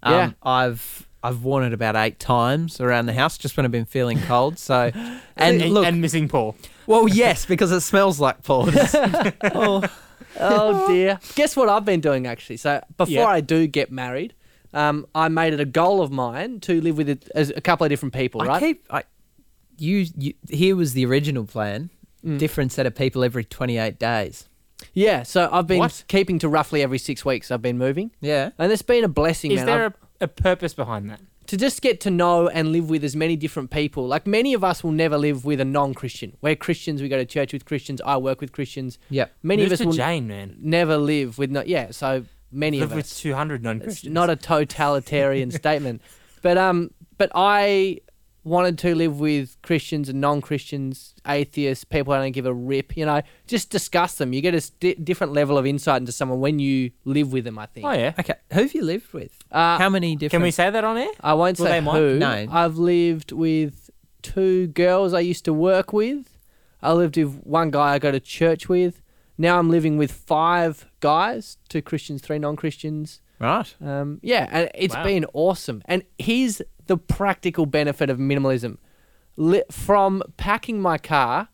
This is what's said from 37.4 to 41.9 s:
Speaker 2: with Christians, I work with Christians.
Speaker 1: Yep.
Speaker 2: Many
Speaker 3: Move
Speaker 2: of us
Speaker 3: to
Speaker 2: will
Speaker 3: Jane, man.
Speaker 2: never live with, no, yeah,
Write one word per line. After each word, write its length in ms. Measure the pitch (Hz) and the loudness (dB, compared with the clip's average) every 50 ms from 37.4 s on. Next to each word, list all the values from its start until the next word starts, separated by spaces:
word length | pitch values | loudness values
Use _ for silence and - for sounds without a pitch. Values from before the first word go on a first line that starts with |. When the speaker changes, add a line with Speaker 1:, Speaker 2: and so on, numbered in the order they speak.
| 139 135 | -4 -2
Speaker 2:
with 140 | - 139 - | -4 -10 -8
Christians, 340 | - 156 143 - - 139 127 - | -6 -6 -6 -6 -6 -10 -8 -2
I 100 | - 139 | 0 0
work 240 | 135 131 131 131 - | 0 0 -2 -4 -4
with 140 | 147 131 - | -6 -14 -8
Christians. 440 | - 143 123 - 143 131 127 117 - _ _ | -8 -8 -8 -8 -10 -10 -10 -12 -14 _ _
Speaker 1:
Yep. 240 | 135 135 120 - _ _ - | -2 -2 -2 -2 _ _ -2
Speaker 2:
Many 200 | 160 196 208 208 | 0 2 2 4
Speaker 3:
Move 40 | 190 | 4
Speaker 2:
of 60 | 185 | 2
us 60 | 160 | 2
Speaker 3:
to 60 | - 170 | 2 0
Speaker 2:
will 60 | 165 | 2
Speaker 3:
Jane, 320 | 156 123 151 175 160 123 110 | 2 0 0 0 -2 -4 -6
man. 280 | 101 101 98 98 - - | -8 -10 -12 -14 -16 -10
Speaker 2:
never 340 | - 151 160 170 175 156 156 151 | -4 0 2 2 2 2 2 2
live 400 | 147 143 151 147 139 123 113 120 | 2 2 0 0 -2 -4 -4 -4
with, 140 | 143 131 | -4 -2
no, 120 | 139 139 - | -2 -4 -2
yeah, 260 | - 180 156 123 95 | -2 -2 -2 -2 -4